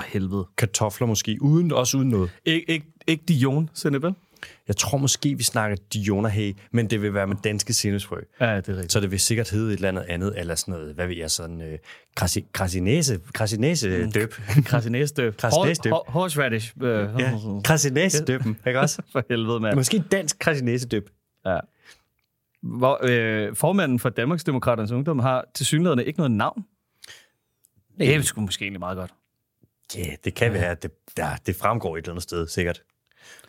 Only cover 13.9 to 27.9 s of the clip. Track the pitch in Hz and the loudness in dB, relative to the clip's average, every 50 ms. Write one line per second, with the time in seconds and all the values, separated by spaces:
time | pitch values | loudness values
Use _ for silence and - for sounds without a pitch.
13.9 | 98 113 113 110 107 107 110 110 - - 104 101 104 143 127 - 127 120 110 117 | 0 0 -2 0 0 -2 -2 -2 -6 -10 -6 4 4 4 4 6 2 2 2 2
14.9 | 117 127 147 147 - 139 123 113 101 - - 113 139 165 190 165 170 160 - - | 0 0 0 -2 0 0 0 0 0 0 2 4 4 4 4 4 2 2 2 2
15.9 | 160 160 - - 123 165 185 180 147 147 139 123 113 110 110 - - - 127 123 | 2 2 0 -2 -2 -2 -2 0 0 0 0 0 0 -2 -4 -8 -8 -4 -2 0
16.9 | 113 107 101 101 110 120 127 131 120 107 107 110 98 101 101 - 160 151 143 143 | 0 0 0 -2 -2 0 0 0 -2 -2 -4 -6 -6 0 2 2 4 4 2 2
17.9 | 127 147 185 190 - 151 156 131 127 127 131 110 107 - - 127 123 131 143 151 | 2 2 2 2 2 0 0 0 0 0 0 -2 -4 -2 -2 0 2 2 2 2
18.9 | - - - - - 135 117 - 123 117 113 110 117 113 110 107 120 135 127 - | 0 -4 -10 -4 -4 -4 -2 0 -2 0 0 0 0 0 0 2 2 2 2 2
19.9 | 220 214 156 - 196 196 170 151 - - - 170 156 139 127 120 117 127 123 120 | 0 0 2 2 0 0 0 -4 -6 -2 0 0 0 2 2 0 0 0 -2 -2
20.9 | 117 104 98 - _ _ _ _ _ _ _ 95 90 82 - _ _ _ _ - | -2 -4 -4 -6 _ _ _ _ _ _ _ -2 -2 -2 -2 _ _ _ _ -20
21.9 | - _ _ _ _ _ _ _ _ _ _ _ _ _ - 120 113 120 123 131 | -20 _ _ _ _ _ _ _ _ _ _ _ _ _ -10 -8 0 2 4 4
22.9 | 139 - - 127 120 117 113 110 110 107 104 104 113 - - 160 190 196 175 139 | 4 4 2 2 4 4 2 2 0 0 -2 -2 0 0 2 2 4 2 2 2
23.9 | 123 120 - 127 - - 117 143 175 160 - 160 139 123 - 135 117 110 107 104 | 2 0 0 -2 -2 0 0 0 -2 -2 -2 -2 -2 0 2 2 2 2 0 -2
24.9 | 120 127 139 170 156 127 120 131 127 127 - - _ - 135 - 156 151 175 180 | -2 -2 -2 0 0 0 2 2 0 0 -2 -6 _ -4 -2 0 2 2 2 2
25.9 | 143 120 - - 156 - 156 127 113 101 120 - - 226 190 - _ _ _ _ | 2 2 0 -2 -2 0 0 2 2 2 0 -2 -4 -6 -12 -14 _ _ _ _
26.9 | _ _ - - - - _ _ _ _ _ _ _ _ _ _ _ _ _ _ | _ _ -20 -20 -20 -20 _ _ _ _ _ _ _ _ _ _ _ _ _ _